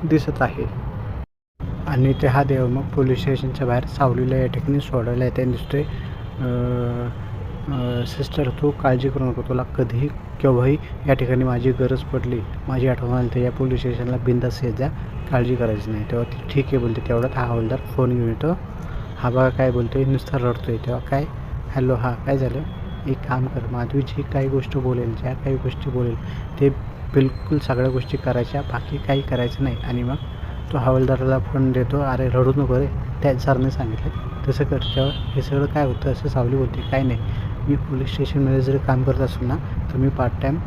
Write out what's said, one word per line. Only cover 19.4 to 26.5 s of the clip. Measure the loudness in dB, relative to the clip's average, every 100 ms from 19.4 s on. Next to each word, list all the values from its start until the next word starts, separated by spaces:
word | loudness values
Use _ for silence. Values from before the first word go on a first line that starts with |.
| 4
काय | 4 2
बोलतोय, | 2 0 0 2
नुसता | 2 0 0
रडतोय. | 0 0 -2 -4
तेव्हा | -2 -4 0
"काय? | -2 -2 -6 -6 -6 -4 0
हॅलो, | 2 2
हां, | 0 -2 0
काय | 2
झालं? | 2 -2 -6 -6 -8 -6 -4
एक | -4 -2
काम | -2 0
कर, | -2 -4
माधवी | -2 0 0
जी | 0 -4
काही | -2 0 2
गोष्ट | 0 0 -2
बोलेल, | 0 0 0 -2
ज्या | -4
काही | -4 -2 -2
गोष्टी | -2 -4 -4
बोलेल, | 0 0 -2 -6 -8 -8